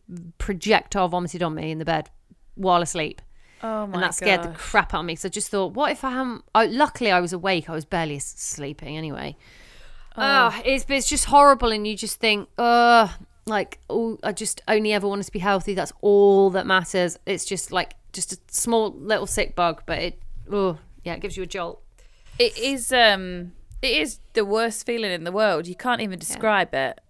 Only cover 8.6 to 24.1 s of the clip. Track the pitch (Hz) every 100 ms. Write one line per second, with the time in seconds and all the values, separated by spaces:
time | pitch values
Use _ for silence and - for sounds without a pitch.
8.6 | 143 151 139 156 160 131 143 147 - -
9.6 | - - - - - - 269 277 233 226
10.6 | 247 269 - 277 - 294 - 285 285 262
11.6 | 233 220 208 202 214 - 226 202 - -
12.6 | 240 240 240 233 202 - - _ - 208
13.6 | - - - 196 226 - - 185 220 -
14.6 | - 220 214 208 202 202 185 196 196 196
15.6 | 202 190 147 - 208 202 202 196 196 185
16.6 | 185 185 170 190 175 - - 185 - 185
17.6 | - 180 - - - - - 190 _ -
18.6 | 233 233 220 - 190 208 190 226 - -
19.6 | 170 160 - 156 175 - - - - 202
20.6 | 190 156 - - 175 165 196 190 180 190
21.6 | 175 - - _ - _ - - 240 -
22.6 | 254 269 226 254 226 190 185 180 175 -
23.6 | - - 262 294 302